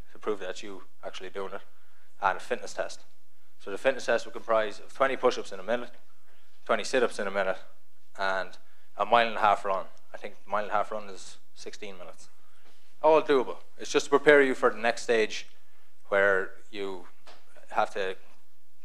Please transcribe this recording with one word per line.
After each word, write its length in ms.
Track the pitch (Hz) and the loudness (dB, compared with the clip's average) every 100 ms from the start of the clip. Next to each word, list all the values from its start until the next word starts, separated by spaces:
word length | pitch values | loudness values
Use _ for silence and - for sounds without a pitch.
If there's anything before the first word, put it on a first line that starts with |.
| - | -6
to 80 | - | -4
prove 220 | 113 101 | -2 -2
that 200 | 92 - | -4 -4
you 220 | 104 95 - - 98 | -4 -6 -6 -4 -4
actually 240 | - 92 | -6 -6
doing 240 | 98 95 | -4 -4
it, 80 | 98 - - - - - - | -6 -6 -6 -6 -6 -6 0
and 140 | 98 92 | 2 2
a 60 | |
fitness 320 | - 113 95 | 0 -2 -2
test. 320 | - 90 - - - - - - - | -2 -2 -4 -4 -4 -4 -4 -4 -4
So 120 | 104 | -4
the 60 | 95 | 0
fitness 300 | 131 127 120 | 0 2 2
test 180 | 117 110 | 0 0
will 80 | |
comprise 460 | 110 110 110 107 98 | -4 2 2 2 -2
of 140 | - | -6
twenty 220 | - 135 123 | 0 0 4
push-ups 380 | 127 113 - | 2 2 -2
in 60 | 95 | -4
a 20 | |
minute, 280 | 95 120 117 - - - - - - - - | -2 -2 -2 -4 -4 -4 -4 -4 -4 -4 0
twenty 180 | 110 | 0
sit-ups 340 | 98 131 117 - | 2 2 2 2
in 100 | 98 | 0
a 40 | |
minute, 240 | 98 95 92 - - - - - - | 0 0 0 -4 -4 -4 -4 -4 -2
and 400 | 98 95 90 - - - - - | 0 0 -2 -4 -6 -6 -4 -2
a 80 | 104 | 4
mile 200 | 117 113 | 6 6
and 120 | 104 | 4
a 20 | |
half 240 | 107 98 | 4 4
run. 220 | 101 95 85 - - | 2 0 -2 -4 -6
I 40 | - | -6
think 180 | 104 - 98 | -6 -6 -2
mile 180 | 101 | -2
and 80 | 101 | 0
a 20 | |
half 180 | 104 101 | 0 0
run 160 | 107 101 | -2 -4
is 300 | 92 - - - - | -6 -4 -4 -4 -6
sixteen 420 | 110 - 104 92 | -6 -6 -6 -6
minutes. 300 | 85 - - - - - - - - - | -6 -6 -4 -4 -6 -6 -6 -6 -6 2
All 200 | 156 156 | 6 6
doable. 340 | 143 139 101 82 - - | 6 4 4 -2 -4 -4
It's 120 | 110 | 0
just 180 | 147 - | 0 4
to 20 | |
prepare 320 | 139 151 143 | 6 10 10
you 120 | 135 | 8
for 160 | 123 127 | 4 2
the 80 | 107 | 4
next 260 | 117 113 | 0 0
stage 440 | - 117 107 - - - - - - - - | 2 2 2 0 -4 -4 -4 -4 -4 -4 2
where 400 | 101 101 95 95 - - | 4 6 4 2 -2 -4
you 340 | 104 98 90 - - - - - - - | -2 -2 -4 -4 -4 -4 -4 -4 -4 -2
have 240 | 113 107 | 0 0
to 240 | 104 95 - - - - - - - | 0 -2 -2 -4 -4 -4 -4 -4 -4